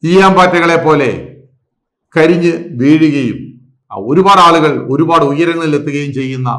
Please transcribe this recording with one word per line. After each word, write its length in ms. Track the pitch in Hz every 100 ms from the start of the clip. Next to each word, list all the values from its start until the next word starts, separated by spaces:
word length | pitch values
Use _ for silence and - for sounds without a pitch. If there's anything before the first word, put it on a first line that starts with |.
| 160
ഈയാമ്പാറ്റകളെ 680 | 185 190 185 180 175 170 165
പോലെ 260 | 143 151 131 95 - - _ _ _ _ _ _ _ -
കരിഞ്ഞ് 360 | 160 175 175 165 170 123
വീഴുകയും, 580 | 131 156 156 143 123 101 - - _ _ _
ആ, 40 | 101 104
ഒരുപാട് 300 | 156 190 196 170
ആളുകൾ 240 | 165 151 131 123
ഒരുപാട് 320 | 135 160 165 147
ഉയരങ്ങളിൽ 420 | 143 165 165 160 147
എത്തുകയും 340 | - 139 143 135
ചെയ്യുന്ന 320 | 131 131 127